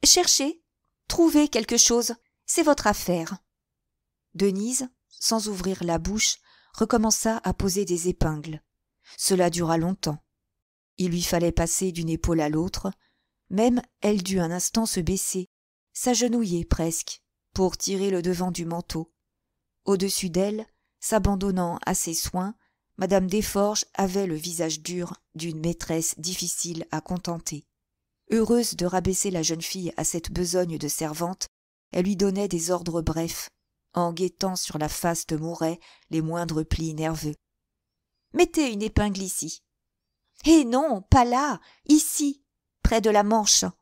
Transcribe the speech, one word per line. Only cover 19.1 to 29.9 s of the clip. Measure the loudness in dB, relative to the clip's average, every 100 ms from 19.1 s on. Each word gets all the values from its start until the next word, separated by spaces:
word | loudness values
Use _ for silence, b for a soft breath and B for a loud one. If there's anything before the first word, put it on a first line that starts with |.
| _ _ _ _ _ _ _
Au-dessus | -2 0 0 -2 -2
d'elle, | 0 0 -2 -10 _ _ _
s'abandonnant | 0 2 2 0 0 0 -2 -4 -4
à |
ses | -2 -2
soins, | -4 -4 -4 -6 -8 _ _ _ -6
madame | 2 2 2
Desforges | -2 -2 0 0 0 -6
avait | -2 -2 0 -2
le |
visage | -4 -6 -4 -4 -4
dur | -6 -6 -6 -10 _ -10
d'une | -8 -4
maîtresse | -4 -4 -4 -4 -2 -6
difficile | -8 -6 -6 -6 -6 -8 -6
à | -8
contenter. | -6 -6 -6 -8 -8 -10 -14 _ _ _ _ _ _
Heureuse | 0 4 4 2
de | -2 -2
rabaisser | 0 0 -2 -2
la | -2
jeune | -2 -4
fille | -6 -6 -6